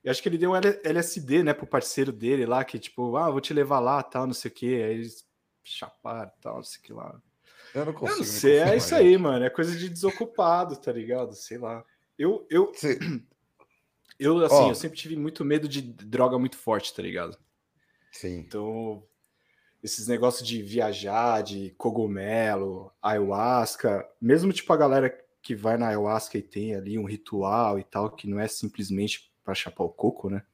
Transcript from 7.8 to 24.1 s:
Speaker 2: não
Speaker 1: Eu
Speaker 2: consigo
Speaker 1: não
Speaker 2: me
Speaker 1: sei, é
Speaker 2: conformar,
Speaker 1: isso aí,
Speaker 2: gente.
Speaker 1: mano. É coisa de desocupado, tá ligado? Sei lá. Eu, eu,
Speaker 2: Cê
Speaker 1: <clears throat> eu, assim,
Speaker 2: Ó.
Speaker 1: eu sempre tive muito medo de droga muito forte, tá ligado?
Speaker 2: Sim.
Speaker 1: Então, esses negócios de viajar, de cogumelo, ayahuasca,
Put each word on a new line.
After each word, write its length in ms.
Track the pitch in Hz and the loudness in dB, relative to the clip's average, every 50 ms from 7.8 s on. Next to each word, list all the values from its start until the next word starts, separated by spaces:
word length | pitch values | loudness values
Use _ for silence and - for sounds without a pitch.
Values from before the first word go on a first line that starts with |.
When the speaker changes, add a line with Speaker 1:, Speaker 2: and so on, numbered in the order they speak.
| 151 | -4
Speaker 2:
não 60 | 156 | -4
Speaker 1:
Eu 60 | 156 | -6
Speaker 2:
consigo 220 | - - - 415 392 | -4 -4 -4 -2 -2
Speaker 1:
não 60 | - 104 104 | -4 -4 -4
Speaker 2:
me 60 | - | 4
Speaker 1:
sei, 140 | - 139 147 | 6 6 6
é 60 | 147 | 8
Speaker 2:
conformar, 160 | 165 185 208 | 6 6 4
Speaker 1:
isso 180 | 240 - - - | 2 2 2 4
aí, 140 | 208 196 180 | 8 8 8
Speaker 2:
gente. 60 | 185 185 | 8 8
Speaker 1:
mano. 240 | 180 147 131 123 123 | 6 2 2 2 0
É 40 | - | 0
coisa 260 | - - 165 170 175 | 0 0 -2 -2 -2
de 140 | 170 180 185 | -6 -8 -8
desocupado, 880 | 170 170 190 190 185 - 226 226 - - 185 170 170 175 180 175 - | -6 -2 -2 -2 -2 -2 -8 -6 0 2 4 4 4 2 2 -4 -6
tá 140 | - - - | -8 -6 -6
ligado? 420 | 120 117 110 113 123 127 123 117 107 | -6 -4 -4 -4 -4 -4 -4 -6 -8
Sei 240 | - - - 113 | -16 -16 -14 -12
lá. 260 | 120 123 113 113 113 - _ _ _ _ _ _ | -10 -10 -10 -10 -12 -14 _ _ _ _ _ _
Eu, 280 | - 139 175 220 202 - - | -2 0 0 0 0 -4 2
eu, 220 | 156 175 196 196 - | 4 4 4 4 0
Speaker 2:
Cê 220 | - - 147 123 | -4 -2 -2 -2
Speaker 1:
<clears throat> 1200 | - 156 165 151 113 - _ _ _ _ _ _ _ - _ _ _ _ _ _ _ _ _ - | -2 -4 -6 -6 -8 -10 _ _ _ _ _ _ _ -20 _ _ _ _ _ _ _ _ _ -12
eu, 200 | _ 139 147 165 175 165 | _ 2 4 4 4 6
assim, 100 | 147 135 | 8 8
Speaker 2:
Ó. 140 | 143 123 107 | 8 8 8
Speaker 1:
eu 60 | 95 | 4
sempre 220 | - - 160 - | 0 -6 -8 -8
tive 200 | - - 156 160 | -10 -10 -8 -6
muito 260 | 156 147 156 160 - 143 | -4 -4 -6 -4 -4 0
medo 240 | 139 147 156 156 | 0 0 0 0
de 140 | 143 135 139 | -2 -6 -6
droga 580 | 131 120 117 - 104 107 113 123 127 127 127 123 | -8 -8 -14 -16 -14 -6 2 4 4 4 4 0
muito 160 | 127 127 - | -2 -2 -4
forte, 360 | - - 117 110 101 - - - | -6 -2 -2 -2 -2 -2 -6 -10
tá 60 | - | -8
ligado? 360 | 95 92 92 90 87 85 90 _ _ _ _ _ _ _ _ _ _ _ _ _ _ _ | -10 -8 -6 -6 -8 -8 -12 _ _ _ _ _ _ _ _ _ _ _ _ _ _ _
Speaker 2:
Sim. 260 | - - - 92 90 85 80 | -20 -12 -10 -10 -10 -10 -12
Speaker 1:
Então, 560 | 80 - 104 104 107 110 113 113 110 107 101 104 _ _ _ _ _ _ _ _ _ _ _ _ _ _ _ - | -10 -10 -8 -8 -6 -8 -8 -8 -8 -10 -12 -16 _ _ _ _ _ _ _ _ _ _ _ _ _ _ _ -12
esses 240 | 107 - - 107 | -10 -10 -8 -4
negócios 400 | 120 120 113 120 123 120 - 123 | -2 0 2 2 2 2 0 -6
de 140 | 113 117 113 | -6 -6 -6
viajar, 840 | 101 101 107 120 113 107 98 95 101 101 101 113 120 120 113 107 104 | -8 -4 -2 -2 0 0 -2 -6 -6 -2 0 0 2 2 2 0 -2
de 280 | 98 101 98 98 92 - | -4 -8 -10 -10 -10 -12
cogumelo, 1160 | _ - 120 110 117 110 104 101 98 98 104 110 113 113 107 104 98 98 98 92 92 95 98 _ _ | _ -4 -2 0 0 -2 -2 -4 -6 -4 -2 0 0 2 2 0 -2 -2 -4 -6 -10 -14 -18 _ _
ayahuasca, 1040 | - 104 107 104 101 98 98 101 113 120 127 123 117 - - - - 117 101 98 - - | -2 0 0 0 0 0 0 0 2 2 2 2 2 0 -4 -2 0 0 0 0 -4 -8